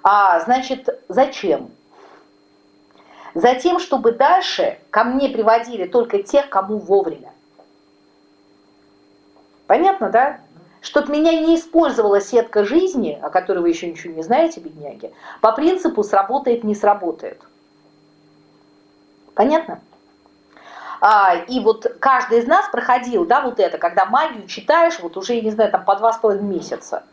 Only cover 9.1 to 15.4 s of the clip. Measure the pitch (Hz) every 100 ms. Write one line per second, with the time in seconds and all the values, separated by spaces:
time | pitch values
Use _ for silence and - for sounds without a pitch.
9.1 | _ _ _ _ _ - 247 370 381 202
10.1 | 226 277 - _ - _ _ - 294 285
11.1 | 294 320 320 320 330 - 330 302 220 208
12.1 | 202 202 240 233 214 202 311 370 277 175
13.1 | 147 151 185 180 185 170 165 175 160 175
14.1 | 160 160 262 330 240 165 156 - - 226
15.1 | - - -